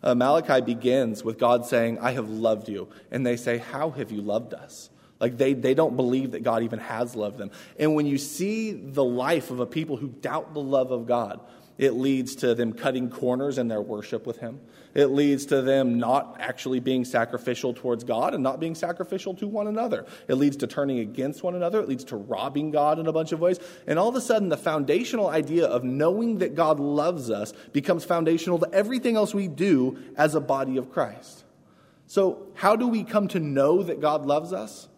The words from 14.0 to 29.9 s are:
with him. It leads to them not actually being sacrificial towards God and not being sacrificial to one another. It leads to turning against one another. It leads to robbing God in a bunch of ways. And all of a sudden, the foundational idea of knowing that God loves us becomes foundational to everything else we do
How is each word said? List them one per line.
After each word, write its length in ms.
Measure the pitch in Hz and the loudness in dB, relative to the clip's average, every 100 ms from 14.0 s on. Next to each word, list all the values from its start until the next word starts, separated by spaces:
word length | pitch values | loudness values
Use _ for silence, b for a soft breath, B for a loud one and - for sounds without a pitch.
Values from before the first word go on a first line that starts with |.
| 104 113 123 | -6 -8 -8
with 120 | 113 | -10
him. 220 | 117 135 - B B | -10 -14 -20 B B
It 120 | - 139 | 2 4
leads 400 | 139 143 139 - | 6 4 2 2
to 140 | 139 | 2
them 380 | 131 135 127 120 | 4 4 4 2
not 380 | 117 135 - - | 2 2 0 -8
actually 380 | 117 127 131 127 | -8 -6 -4 -2
being 260 | 123 131 | 0 0
sacrificial 680 | 123 123 117 123 - 120 135 | 2 0 0 -2 -4 -2 -4
towards 300 | 120 127 117 | -4 -2 -2
God 280 | 120 113 131 | -2 0 0
and 120 | - | 0
not 160 | 131 135 | -2 -2
being 160 | 165 160 | -6 -4
sacrificial 580 | 170 175 185 190 196 | -6 -4 -6 -6 -6
to 120 | 185 208 | -6 -6
one 180 | 214 208 | -4 -4
another. 400 | 214 233 - - B B | -2 -2 -4 -6 B B
It 60 | 131 | 2
leads 200 | 143 143 | 2 2
to 80 | 131 | -4
turning 340 | - 139 131 | -2 -2 -2
against 420 | 107 120 131 151 | -4 -4 -6 -4
one 120 | 180 180 | -6 -2
another. 240 | 170 214 | 0 0
It 80 | 185 | -2
leads 160 | 127 | -4
to 120 | - 117 | -6 -10
robbing 540 | 101 101 127 139 156 | -6 -4 -2 -2 0
God 300 | 147 147 156 | 2 2 2
in 80 | 160 | 0
a 40 | |
bunch 200 | 160 160 | 0 -2
of 80 | 160 | 2
ways. 180 | 175 180 B B - | 2 0 B B -2
And 100 | 156 | 2
all 100 | 208 | 2
of 60 | |
a 60 | 254 | 0
sudden, 300 | - 220 196 | 2 2 2
the 60 | 147 | 0
foundational 720 | - 156 139 175 240 240 190 | 0 0 2 0 2 0 2
idea 380 | 160 139 165 156 | 0 0 2 4
of 160 | 123 | 2
knowing 560 | 127 131 156 196 233 214 | 0 2 2 2 0 0
that 160 | 175 | -2
God 240 | 147 160 151 | 2 2 2
loves 500 | 143 147 156 175 120 | 2 2 0 -2 -2
us 240 | 104 110 - B | -2 -4 -10 B
becomes 320 | 143 143 170 | -4 0 0
foundational 540 | - 170 160 165 165 175 | 2 2 4 2 2 0
to 120 | 175 | 2
everything 440 | 196 208 254 247 220 | 2 2 0 2 2
else 180 | 202 | 2
we 140 | 202 190 | 0 -4
do 500 | 139 196 143 127 | 0 4 4 4